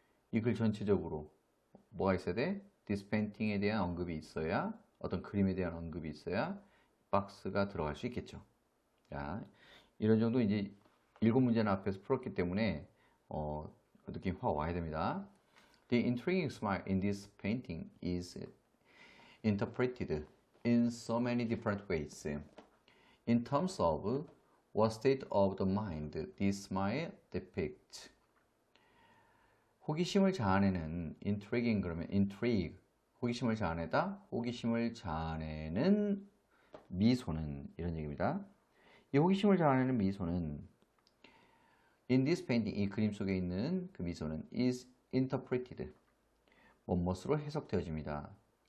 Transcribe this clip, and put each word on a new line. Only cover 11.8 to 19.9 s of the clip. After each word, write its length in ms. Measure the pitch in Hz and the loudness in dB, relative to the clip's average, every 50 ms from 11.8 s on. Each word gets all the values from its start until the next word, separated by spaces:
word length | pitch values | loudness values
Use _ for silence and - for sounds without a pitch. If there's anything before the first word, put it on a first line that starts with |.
| - 104 98 - | 0 -2 -4 -4
풀었기 320 | - - 135 127 - 104 - | -2 -2 -2 -2 -2 -4 -2
때문에, 540 | 98 90 87 90 104 113 104 80 71 - - _ _ _ _ _ _ _ - | -2 0 0 0 2 2 0 0 -2 -6 -12 _ _ _ _ _ _ _ -10
어, 440 | - 76 76 76 76 78 80 - - _ _ _ _ _ _ - | -8 -6 -6 -4 -6 -6 -8 -12 -16 _ _ _ _ _ _ -12
느낌 240 | - 92 85 95 87 - | -10 -6 -4 -4 -4 -2
확 100 | 123 110 | -2 -2
와야 220 | 80 73 76 85 | -2 0 -2 -2
됩니다. 540 | 87 87 82 80 76 80 90 117 160 196 202 - - _ _ _ _ - - _ _ _ _ - | -4 -4 -4 -4 -4 -2 -2 -2 -2 -4 -8 -12 -18 _ _ _ _ -20 -20 _ _ _ _ 0
The 160 | 123 120 - | 0 2 2
intriguing 480 | 120 123 123 - 175 185 190 165 123 | 2 0 0 0 0 0 0 0 -2
smile 300 | - - 110 104 95 87 - 98 | -4 -4 -2 -2 -2 -2 0 0
in 120 | 95 95 | 0 2
this 300 | 95 104 101 101 - - - - | 2 2 0 -2 -6 -14 -12 -6
painting 480 | - 98 117 127 - - 82 82 - - - _ | -4 -2 -2 -2 -4 -6 -8 -8 -10 -12 -12 _
is 360 | - 90 90 90 90 - - - - - - _ _ _ _ _ _ _ - - - - - - - - - - - | -4 -2 -2 -2 -4 -8 -10 -12 -12 -14 -14 _ _ _ _ _ _ _ -20 -20 -20 -20 -20 -20 -20 -20 -12 -2 0
interpreted 840 | 110 104 101 113 110 - - 127 123 | 0 2 2 0 -2 0 0 0 0